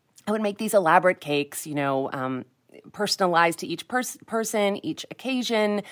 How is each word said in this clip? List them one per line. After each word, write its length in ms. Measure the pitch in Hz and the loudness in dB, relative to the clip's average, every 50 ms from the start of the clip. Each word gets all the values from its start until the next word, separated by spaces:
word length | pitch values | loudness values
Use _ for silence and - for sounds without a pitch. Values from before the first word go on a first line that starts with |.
| _ _ _ - _ | _ _ _ -12 _
I 60 | 208 | -4
would 100 | 214 220 | -4 -2
make 160 | 214 202 196 - | -2 -4 -4 -4
these 160 | 226 214 - | -4 2 2
elaborate 480 | 202 175 156 170 185 175 185 185 - | 4 6 8 6 6 6 4 2 0
cakes, 440 | - 147 147 143 143 143 - - - | -2 -2 0 0 -2 -2 -6 -10 -10
you 80 | 156 143 | -6 -4
know, 360 | 143 143 139 135 135 135 - | -2 0 0 0 0 -2 -4
um, 320 | 139 135 127 131 131 127 - - _ _ _ _ - - - 147 | -4 -4 -4 -4 -4 -6 -8 -12 _ _ _ _ -20 -20 -20 -16
personalized 680 | - - 208 190 - - 196 175 170 165 170 170 165 - | -6 -4 -2 -2 0 0 2 2 4 4 4 2 0 -2
to 60 | - | -6
each 220 | - 170 143 - - | -8 -8 -8 -6 -4
pers-, 300 | 247 254 247 - - - - | -4 -4 -4 -4 -10 -14 -10
person, 580 | - 220 226 220 220 - 214 202 202 202 - - | -6 -4 -4 -4 -2 0 0 0 0 0 -2 -4
each 220 | 160 151 - - - | -6 -8 -8 -10 -14
occasion. 720 | - - - 262 262 247 233 240 233 214 214 208 208 202 196 - | -16 -10 -6 -4 -4 -2 -2 0 0 2 2 2 0 -2 -4 -8